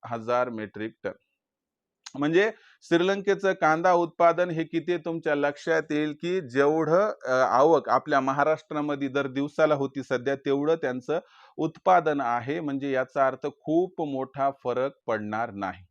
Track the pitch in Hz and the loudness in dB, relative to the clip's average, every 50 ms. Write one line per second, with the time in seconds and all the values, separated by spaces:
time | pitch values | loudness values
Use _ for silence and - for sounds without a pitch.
0 | - - 117 117 110 113 120 123 123 123 117 110 107 101 _ 107 107 110 107 _ | -10 -8 -10 -8 -4 -2 0 0 0 -2 -4 -8 -10 -10 _ -10 -10 -10 -10 _
1 | _ 101 90 _ _ _ _ _ _ _ _ _ _ _ _ _ _ _ _ _ | _ -10 -10 _ _ _ _ _ _ _ _ _ _ _ _ _ _ _ _ _
2 | _ - _ 135 143 151 165 180 202 220 214 _ _ - _ _ _ - 170 170 | _ -18 _ -4 -4 2 2 2 2 2 -2 _ _ -20 _ _ _ 2 2 2
3 | 175 190 196 202 190 202 196 190 196 190 185 190 175 156 156 165 170 185 180 175 | 4 2 0 0 0 0 0 2 2 -2 0 2 2 2 2 4 4 4 4 4
4 | 170 165 - - 170 170 165 165 175 180 165 160 165 156 - 165 151 165 175 170 | 2 -2 0 4 4 4 4 4 0 -2 -2 -4 -6 -4 -4 -6 -4 -2 -4 -4
5 | 151 170 165 165 160 160 147 143 143 143 143 - - 165 160 160 151 156 151 147 | -4 -6 -8 -4 -2 -2 0 0 0 -2 -2 -4 -4 -2 -2 -2 0 -2 -2 -2
6 | 151 151 147 - - 175 180 190 160 123 120 135 139 147 156 160 160 147 160 185 | -2 -4 -6 -8 -6 -4 -4 -4 -4 -4 0 2 2 4 2 2 2 2 2 2
7 | 208 214 - - - 123 127 127 131 101 104 123 139 160 165 143 117 - 113 131 | 2 0 -2 -6 -4 -2 2 2 2 4 4 4 6 6 4 4 4 2 0 0
8 | - 151 147 139 131 135 135 143 143 151 156 151 - _ 156 151 147 147 143 139 | 2 2 0 2 2 2 0 2 2 2 2 0 -2 _ -6 -4 -2 -4 -4 -4
9 | 143 135 127 143 139 139 127 139 143 147 - - 156 156 151 139 139 135 135 139 | -4 -2 -2 -2 -2 -2 -2 -4 -4 -4 0 2 2 2 4 0 0 -4 _ -8
10 | 127 - 135 123 123 135 139 135 _ 143 139 143 143 151 165 165 151 131 127 127 | -6 -4 -4 -2 -2 -2 -4 -4 _ -2 -2 0 0 0 -2 0 -2 -4 -4 -6
11 | 123 - 147 175 - _ _ - - - _ - 151 160 - - _ 190 185 180 | -6 -4 -6 -6 -6 _ _ -20 -20 -20 _ -6 -6 -6 -6 -2 _ 4 4 4
12 | 156 156 151 143 135 117 120 120 117 131 147 175 160 147 139 135 135 139 135 131 | 4 2 -2 -2 -2 -2 -2 -2 -4 -4 -6 -6 -4 -6 -6 -6 -4 -2 -2 -2
13 | 131 - _ 147 139 131 131 131 - 147 143 _ _ 151 156 165 180 180 _ - | -2 -4 _ 0 0 0 0 -4 -8 -10 -10 _ _ -2 0 0 0 -2 _ -8
14 | 165 147 139 131 135 131 _ 139 135 139 135 _ _ 127 120 123 131 139 139 _ | -8 -6 -4 -6 -8 -8 _ -4 -4 -4 -4 _ _ -4 -2 -2 -2 -4 -6 _
15 | _ - 113 107 107 104 107 110 117 113 98 101 98 95 92 92 92 _ | _ -4 -4 -4 -4 -6 -4 -4 -6 -6 -6 -8 -8 -8 -8 -12 -20 _